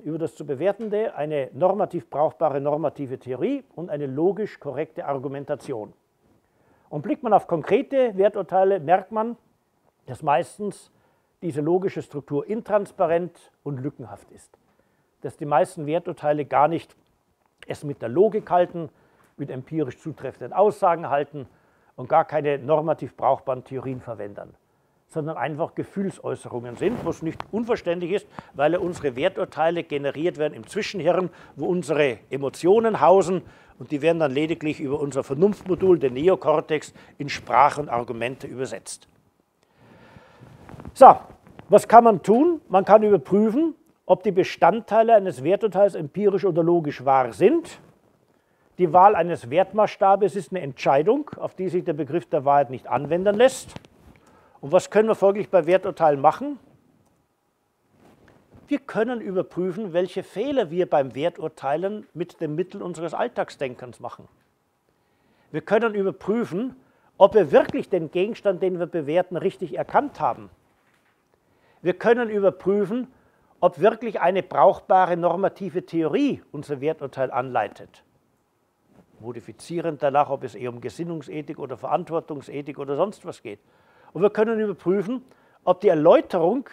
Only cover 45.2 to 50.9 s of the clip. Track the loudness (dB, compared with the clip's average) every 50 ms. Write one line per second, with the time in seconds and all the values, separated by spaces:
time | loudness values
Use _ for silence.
45.2 | 4 2 -6 -4 -2 0 0 0 0 -2 2 2 2 2 2 -2 -8 -8 -6 0
46.2 | 0 2 2 2 0 0 0 2 2 4 2 2 2 -2 -6 -4 0 2 2 2
47.2 | 2 0 0 2 4 4 4 2 -2 -6 -16 -20 -20 -20 _ _ _ _ _ _
48.2 | _ _ _ _ _ _ _ _ _ _ _ -2 0 4 6 8 8 8 6 4
49.2 | 0 -2 -4 -6 -8 -2 0 0 0 0 0 0 0 0 0 0 2 2 4 4
50.2 | 2 -2 -2 -4 -8 -8 -8 -8 -8 -10 -12 -4 0 2